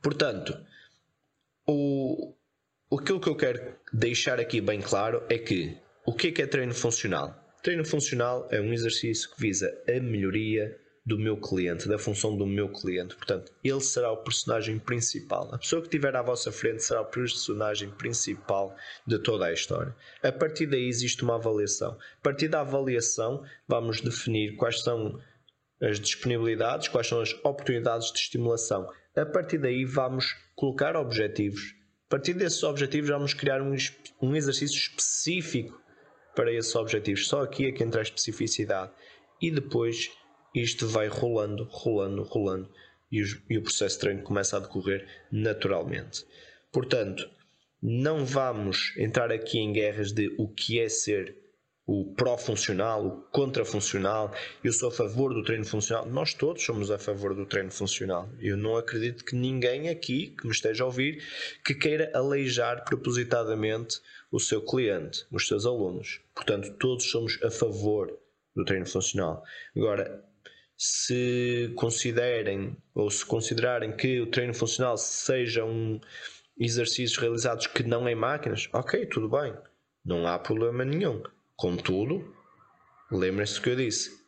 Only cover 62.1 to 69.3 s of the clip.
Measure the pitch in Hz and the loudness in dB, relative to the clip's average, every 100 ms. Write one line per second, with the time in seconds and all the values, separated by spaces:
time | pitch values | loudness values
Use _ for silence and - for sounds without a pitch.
62.1 | - 135 139 135 120 117 123 - 123 - | 2 2 2 2 2 0 0 -2 -2 0
63.1 | 123 120 120 113 110 107 110 113 - - | 0 2 2 2 2 2 0 -2 -8 -8
64.1 | - - - - 107 - 127 120 92 78 | -20 -4 -2 2 0 2 2 2 0 -2
65.1 | - - 107 - 104 113 123 95 92 101 | -8 -6 -4 0 2 2 0 -2 -4 -8
66.1 | - _ - - 104 101 - 127 123 - | -12 _ -8 0 0 -2 -2 0 2 0
67.1 | 120 113 - 113 - 117 101 104 107 92 | 0 0 0 0 2 0 2 2 2 0
68.1 | - _ _ _ - 92 95 82 95 95 | -6 _ _ _ -4 0 0 0 -2 -2
69.1 | 101 87 | 0 -2